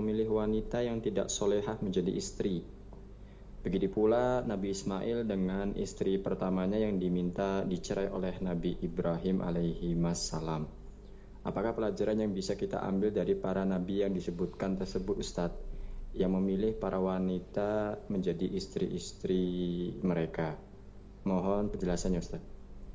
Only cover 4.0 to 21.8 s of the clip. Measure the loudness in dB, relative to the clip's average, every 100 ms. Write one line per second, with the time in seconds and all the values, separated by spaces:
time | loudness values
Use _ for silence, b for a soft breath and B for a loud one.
4 | 6 6 4 2 2 0 0 -2 -2 -2
5 | 0 0 0 2 2 2 0 -2 -2 0
6 | 2 2 0 0 2 2 2 2 2 2
7 | 2 2 0 0 2 2 0 -2 -2 0
8 | 0 0 -2 -2 -2 0 0 -2 -2 0
9 | 0 0 2 0 0 0 0 0 0 2
10 | 2 0 -2 -4 -2 -2 -4 -10 -14 b
11 | b b b b -4 0 0 0 0 2
12 | 2 2 2 0 -2 -2 -2 -2 0 2
13 | 2 2 2 2 2 2 2 2 0 2
14 | 2 0 -2 -2 -2 -2 -2 0 -2 -2
15 | 0 -2 -2 -2 -2 -2 b b b b
16 | -4 0 2 4 2 2 2 0 0 2
17 | 2 2 2 0 -2 -2 0 2 0 -4
18 | -2 0 0 0 0 -2 -4 -2 -2 -2
19 | -6 -4 0 2 2 0 0 0 -2 0
20 | 0 2 0 0 -2 -4 -12 -16 -16 -16
21 | -16 -6 0 2 2 2 0 0